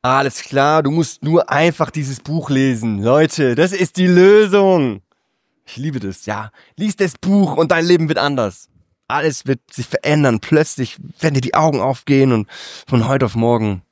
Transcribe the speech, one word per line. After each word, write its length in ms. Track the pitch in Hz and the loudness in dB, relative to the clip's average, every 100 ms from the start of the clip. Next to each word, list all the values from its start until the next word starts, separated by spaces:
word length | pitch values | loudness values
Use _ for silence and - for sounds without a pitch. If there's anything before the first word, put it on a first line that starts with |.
Alles 400 | 127 135 139 - | 0 0 -2 -6
klar, 400 | - 139 139 156 | -6 0 2 2
du 80 | 143 | 0
musst 320 | 160 156 - | -2 -4 -4
nur 260 | 151 170 - | 0 0 0
einfach 440 | 135 170 160 156 | 0 0 0 -6
dieses 260 | 160 139 135 | -4 -8 -10
Buch 320 | - 160 - | -6 -6 -2
lesen. 500 | 135 135 120 113 101 | 0 0 0 -4 -2
Leute, 540 | 107 143 156 - 151 | 2 2 2 0 0
das 160 | 240 190 | 2 0
ist 260 | 190 180 - | 0 -4 0
die 120 | 185 | 4
Lösung. 920 | 180 185 208 208 202 196 180 135 98 _ _ _ _ _ _ | 6 8 6 6 2 4 2 0 -4 _ _ _ _ _ _
Ich 120 | _ - | _ -10
liebe 240 | 147 135 | -8 -6
das, 260 | 101 95 - | -10 -12 -10
ja. 240 | 101 107 _ _ | -10 -10 _ _
Lies 220 | - 208 - | -8 -6 -2
das 200 | 185 - | -4 -4
Buch 380 | 185 202 185 147 | 0 2 2 0
und 140 | 165 | 0
dein 140 | 170 | 0
Leben 240 | 170 175 160 | 2 2 2
wird 100 | 160 | -2
anders. 500 | 143 139 107 - - _ _ _ _ | -2 -2 -4 -6 -20 _ _ _ _
Alles 400 | 139 160 139 - | -4 -4 -4 -6
wird 140 | 127 _ | -6 _
sich 140 | - 127 | -12 -8
verändern. 540 | - - 151 143 110 | -6 -2 2 2 0
Plötzlich 560 | - 147 156 - 127 - - - | 0 0 0 -4 -8 -10 -20 -6
werden 140 | 160 | -2
dir 60 | 139 | -2
die 140 | 123 | -2
Augen 260 | - 160 135 | 0 0 0
aufgehen 520 | 117 127 - 135 135 | -2 -4 0 2 4
und 160 | 117 104 - - - - | 2 -2 -10 -20 -20 -2
von 180 | 127 110 | 0 0
heute 200 | 139 120 | 0 0
auf 100 | 113 | 0
morgen 460 | 113 120 110 95 _ | 0 0 0 -4 _